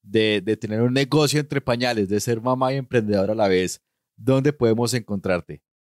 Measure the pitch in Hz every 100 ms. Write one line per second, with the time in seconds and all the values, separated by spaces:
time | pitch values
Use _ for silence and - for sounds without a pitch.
0 | 101 110 107 104 95 107 107 107 120 131
1 | 139 151 147 147 147 139 - 120 123 113
2 | 95 104 123 113 120 127 131 135 123 123
3 | 107 101 95 110 101 92 90 - _ _
4 | _ _ 110 135 139 143 117 110 120 120
5 | 104 101 95 90 - 76 _ _